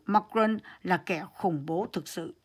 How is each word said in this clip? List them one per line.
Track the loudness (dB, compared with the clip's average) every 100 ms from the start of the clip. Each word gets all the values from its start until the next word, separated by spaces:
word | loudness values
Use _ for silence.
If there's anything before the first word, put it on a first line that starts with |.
| 2
"Macron | 2 4 2 2 2 -6 -10
là | 0 0
kẻ | 0 -4 -4
khủng | -2 0 0 -2
bố | -2 -2
thực | -4 -6
sự". | -8 -10 -12